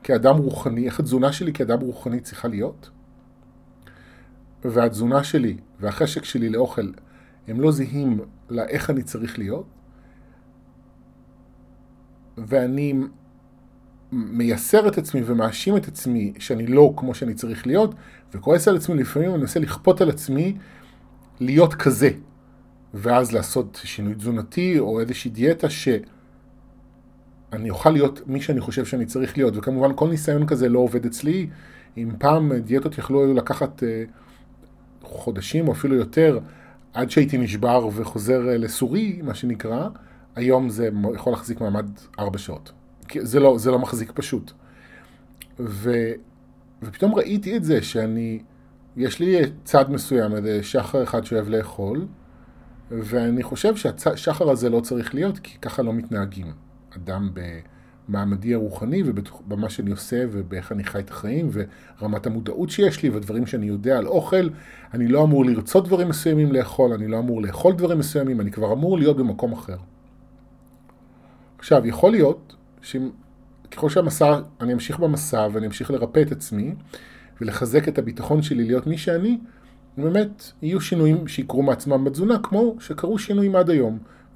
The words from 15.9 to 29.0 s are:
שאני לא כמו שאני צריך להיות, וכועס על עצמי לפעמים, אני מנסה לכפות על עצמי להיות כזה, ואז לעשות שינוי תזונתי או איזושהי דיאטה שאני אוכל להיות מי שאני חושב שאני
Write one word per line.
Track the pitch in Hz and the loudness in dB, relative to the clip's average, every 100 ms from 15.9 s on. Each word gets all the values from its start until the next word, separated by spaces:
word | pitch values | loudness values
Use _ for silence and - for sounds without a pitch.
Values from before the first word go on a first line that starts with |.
| - 131 117 101 - | -6 -2 -2 -2 -4
שאני | - 117 117 | -6 -4 4
לא | 135 147 147 | 8 8 6
כמו | 127 120 | -4 -4
שאני | 120 | -6
צריך | 104 117 113 123 | -6 -8 -6 0
להיות, | 175 220 - - - - | 2 2 0 -18 -20 -16
וכועס | 95 - 165 185 | -4 4 4 6
על | 180 | 2
עצמי | 156 156 | 2 0
לפעמים, | 127 143 170 | 0 0 0
אני | 170 | 0
מנסה | 135 165 | -2 -2
לכפות | 151 - - 185 | -4 0 2 4
על | 175 | 4
עצמי | 147 - 135 180 202 - - - - - - - - | 2 -2 0 0 -2 -10 -20 -20 -20 -20 -20 -20 -6
להיות | 127 143 170 | 2 6 6
כזה, | - - 117 139 - - - _ - - - - | 4 0 4 4 2 -8 -20 _ -20 -20 -20 -18
ואז | 101 113 123 123 | -6 2 2 2
לעשות | 113 98 131 101 - | 0 -2 -4 -4 -8
שינוי | - - 104 107 | -12 -6 -6 -4
תזונתי | 110 117 - - 185 165 | -4 -4 -4 -2 0 2
או | 107 110 | 2 -2
איזושהי | 113 123 123 | -2 -6 -8
דיאטה | 107 135 165 151 | 0 2 2 0
שאני | - - 110 - - - - - - - - - - - - - - - 107 113 | -2 0 0 -2 -18 -20 -20 -20 -20 -20 -20 -20 -20 -20 -20 -20 -20 -12 -8 -6
אוכל | 92 156 | 0 4
להיות | 156 139 - - | 4 4 0 -6
מי | 135 | -6
שאני | - 135 | -2 -2
חושב | - 135 - | -2 -4 -4
שאני | 127 | -4